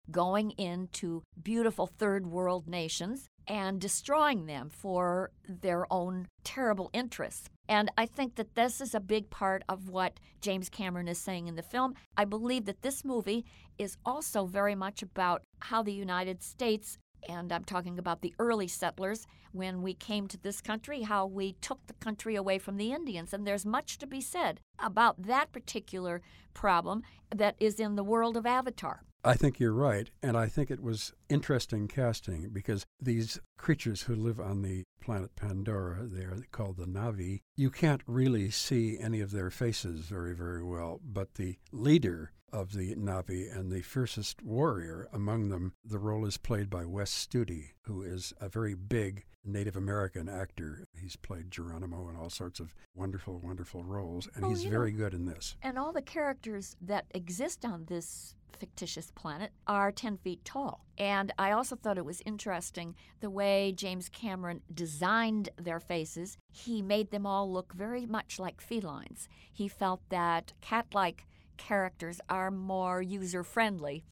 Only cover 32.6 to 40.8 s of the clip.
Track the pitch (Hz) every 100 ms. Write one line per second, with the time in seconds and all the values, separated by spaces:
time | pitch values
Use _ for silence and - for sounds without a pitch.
32.6 | - 101 - - 127 117 113 - - -
33.6 | - 151 117 101 - 110 117 110 95 101
34.6 | 98 92 90 _ - 101 95 - 104 95
35.6 | 98 101 90 90 113 92 92 92 - -
36.6 | 101 90 87 95 117 104 90 98 - -
37.6 | 135 - 160 135 - 123 131 117 98 -
38.6 | - 127 113 110 110 110 98 101 92 -
39.6 | 120 110 95 80 82 95 87 87 87 87
40.6 | 87 85